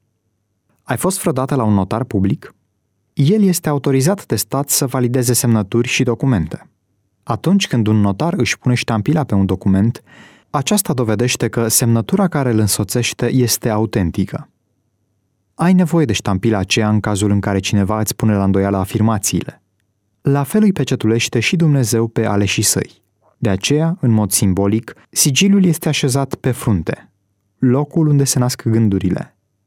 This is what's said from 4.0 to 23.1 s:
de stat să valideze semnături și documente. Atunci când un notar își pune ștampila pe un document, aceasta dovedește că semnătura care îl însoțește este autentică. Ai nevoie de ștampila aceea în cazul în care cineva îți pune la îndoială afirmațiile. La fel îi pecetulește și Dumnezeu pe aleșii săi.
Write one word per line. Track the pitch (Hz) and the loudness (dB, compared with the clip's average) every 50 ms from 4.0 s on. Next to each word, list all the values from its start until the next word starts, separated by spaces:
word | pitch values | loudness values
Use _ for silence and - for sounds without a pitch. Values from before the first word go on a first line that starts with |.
| 131 170 202 196 - | 2 0 0 -2 -4
de | - - | -4 -4
stat | - - - - 135 139 - | -4 -4 -4 -4 -4 -2 -2
să | - - 151 | -2 -2 -2
valideze | 123 - 131 123 120 123 131 120 120 120 | -2 -2 -2 0 0 0 0 0 0 0
semnături | - - 120 113 107 101 95 - 117 120 123 | 0 2 2 2 2 0 0 0 -2 0 0
și | - - 131 | 0 -2 0
documente. | 120 117 - - 135 123 90 80 80 - - - _ _ _ _ _ _ _ _ _ _ _ _ | 0 -2 -2 0 0 0 0 0 -4 -6 -12 -14 _ _ _ _ _ _ _ _ _ _ _ _
Atunci | - 117 - - 165 196 196 - - | -6 -6 -2 0 2 2 0 0 0
când | - 120 107 | -2 0 2
un | 107 107 107 | 2 2 2
notar | 101 101 98 98 156 170 180 | 2 0 0 -2 -2 -4 -2
își | 175 120 - - - | -2 -2 -4 -4 -4
pune | - 127 123 | -2 -2 -2
ștampila | - - - 117 107 98 - 156 165 139 | -2 -2 -2 -4 -2 -2 0 0 -2 0
pe | - 107 | 0 0
un | 98 98 | 0 0
document, | 92 95 - - 98 95 95 104 120 - - _ _ - - - - - _ _ _ | 0 -2 -2 0 0 2 2 2 0 -2 -4 _ _ -20 -20 -20 -20 -20 _ _ _
aceasta | - 147 139 - 208 202 - - 151 | -6 -4 -2 0 -2 -2 -2 -2 -2
dovedește | 127 123 110 107 101 120 123 - - 120 110 | -2 0 0 0 0 0 -2 -2 -2 -4 -4
că | - 117 117 113 | -2 -2 -2 0
semnătura | - - 127 117 117 113 110 - 180 196 202 170 | 0 0 2 2 2 2 0 0 0 0 0 0
care | - 147 135 123 | 0 -2 0 0
îl | 113 110 | 2 2
însoțește | 110 98 - - 104 - - 123 117 - - - 123 117 - | 0 0 0 -2 -4 -2 -2 -2 -2 -4 -4 -4 -2 0 2
este | 131 123 110 - - - 123 | 2 2 0 0 -2 -2 -2
autentică. | 107 107 113 110 - 113 90 85 - 104 92 - - - - - _ _ _ _ _ _ _ _ _ _ _ _ _ _ _ _ _ _ _ _ _ | 0 0 -2 0 0 0 -2 0 0 -2 -4 -4 -4 -10 -12 -14 _ _ _ _ _ _ _ _ _ _ _ _ _ _ _ _ _ _ _ _ _
Ai | - 165 180 190 | -2 0 2 4
nevoie | 180 180 151 170 170 151 | 4 2 2 2 0 0
de | 113 101 | 0 -2
ștampila | - - 107 98 95 98 117 107 98 | -2 -2 -4 -4 -2 0 0 0 0
aceea | 92 - - 117 110 107 | 0 0 0 0 2 2
în | 107 104 | 2 2
cazul | 98 110 107 95 107 104 | 0 0 0 0 0 2
în | 101 101 | 2 2
care | 95 107 98 98 | 2 0 0 0
cineva | 95 - - 101 98 95 107 110 | 0 0 0 0 2 2 0 -2
îți | 110 - - | -2 -4 -4
pune | - - 110 104 | -2 0 2 2
la | 98 98 | 2 2
îndoială | 95 95 95 98 101 101 | 2 2 2 2 2 0
afirmațiile. | 95 95 - - 110 107 113 110 107 - - - 87 - - - _ _ _ _ _ _ _ _ _ _ _ _ _ | 0 -2 -2 0 0 0 2 0 0 -2 -2 -4 -4 -6 -6 -14 _ _ _ _ _ _ _ _ _ _ _ _ _
La | - 139 139 143 139 | -2 -2 0 0 0
fel | - - 214 214 | 0 0 2 2
îi | 202 185 | 2 2
pecetulește | - 135 - 131 123 - 110 113 117 - - - 120 | 0 -2 -2 -2 -2 0 0 0 0 0 -2 -2 -2
și | 110 - - | -2 0 0
Dumnezeu | 165 170 156 143 139 123 104 120 113 117 113 | 2 2 2 2 2 2 0 0 0 -2 -2
pe | - 123 110 | -2 -2 -2
aleșii | 107 101 101 104 101 - - 107 | 0 0 0 0 0 0 -2 -2
săi. | - - - - - - _ _ _ | -2 -2 -2 -4 -6 -10 _ _ _